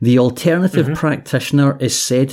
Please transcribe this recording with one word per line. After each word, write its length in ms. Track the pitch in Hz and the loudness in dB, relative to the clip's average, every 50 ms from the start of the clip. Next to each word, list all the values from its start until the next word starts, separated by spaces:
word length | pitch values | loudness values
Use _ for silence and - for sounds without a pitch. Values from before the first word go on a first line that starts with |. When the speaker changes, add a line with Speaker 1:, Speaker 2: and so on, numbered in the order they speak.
Speaker 1:
The 160 | 113 120 123 127 | 0 2 4 4
alternative 640 | 123 123 120 - - 165 165 175 185 190 - 139 - | 4 2 0 0 0 0 0 2 0 0 0 0 -2
Speaker 2:
Mm-hmm. 80 | 131 156 | -2 -2
Speaker 1:
practitioner 840 | - 160 151 135 - - - - 127 - - 143 143 139 139 135 - | -2 -2 -2 -2 -4 -6 -6 -6 -4 -2 0 0 2 2 2 0 0
is 180 | 131 120 - - | -4 -4 -2 -4
said 280 | - - 123 127 135 135 | -2 -2 0 0 0 -2